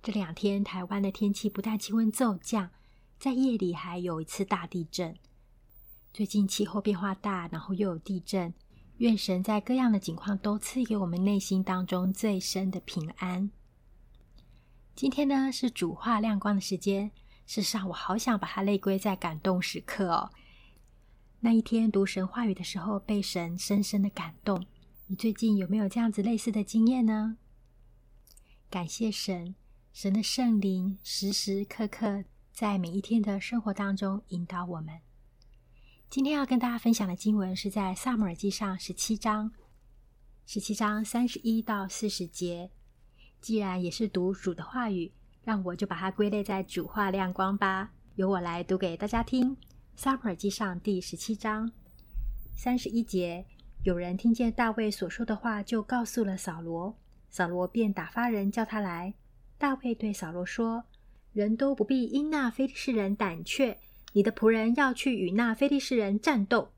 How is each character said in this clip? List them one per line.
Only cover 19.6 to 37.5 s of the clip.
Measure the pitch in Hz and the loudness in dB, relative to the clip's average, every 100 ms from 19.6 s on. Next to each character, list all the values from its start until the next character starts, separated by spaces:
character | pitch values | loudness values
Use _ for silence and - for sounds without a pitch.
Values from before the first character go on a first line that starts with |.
时 | - 170 | 0 -6
刻 | - - 190 | -6 -2 2
哦。 | 165 - - - - - - - - - - - - | 2 0 -12 -20 -20 -20 -20 -20 -20 -20 -20 -20 0
那 | 233 | 4
一 | 226 | 4
天 | 220 226 226 | 4 2 4
读 | 196 | 4
神 | 196 190 185 | 2 0 -4
话 | 247 | 0
语 | 226 | -2
的 | 185 | -2
时 | 175 190 | -4 -4
候， | 180 202 | -2 -4
被 | - 208 | 0 0
神 | 190 185 170 175 | 0 -4 -4 -6
深 | - 208 | 0 2
深 | 196 202 | 2 2
的 | 196 | 0
感 | - 165 - | -2 -8 -6
动。 | - 185 190 - - - - | -2 -2 -4 -16 -20 -20 -10
你 | 190 | -2
最 | 226 | -2
近 | 208 226 202 | 2 2 2
有 | 180 | 2
没 | 214 | 0
有 | 202 | 0
这 | 233 | 2
样 | 233 | 0
子 | 202 | 2
类 | 202 226 | 0 0
似 | 233 | 0
的 | 214 | -2
经 | 202 220 226 | 0 4 6
验 | 254 220 | 6 4
呢？ | 214 220 220 - - - _ - - _ - - - _ - - | 2 -2 -6 -16 -20 -20 _ -20 -20 _ -20 -20 -20 _ -20 -8
感 | 190 165 | -6 -6
谢 | - 226 | -2 -2
神， | 208 - 180 175 190 - - _ | 0 -4 -4 -6 -12 -20 -20 _
神 | - 202 | -4 2
的 | 202 | 2
圣 | 202 - 240 214 | 2 2 4 4
灵 | 196 185 185 190 | 4 0 -2 -4
时 | - - 196 | -6 -4 -2
时 | 196 196 196 | 0 0 -2
刻 | 202 - 208 | -4 -4 -6
刻 | - 220 202 190 - - | -2 -2 -2 -6 -18 -20
在 | - 208 196 | -4 0 0
每 | 170 | 0
一 | 190 | -4
天 | - 226 | 0 2
的 | 208 196 | 2 -2
生 | - 240 | -2 -2
活 | 214 | -2
当 | 196 202 196 | -2 -2 0
中 | 196 196 - | 0 -2 -4
引 | 175 | -6
导 | 170 180 180 | -4 -6 -6
我 | 165 | -6
们。 | 156 160 - - - _ - - _ - - - - | -8 -14 -20 -20 -20 _ -20 -20 _ -20 -20 -20 -6
今 | 262 | -2
天 | 269 | 0
要 | 302 | 0
跟 | 269 254 | 2 2
大 | 240 | 2
家 | 240 | 2
分 | 233 | 2
享 | 226 196 | 4 2
的 | 180 | 0
经 | 214 | 2
文 | 214 185 | 2 0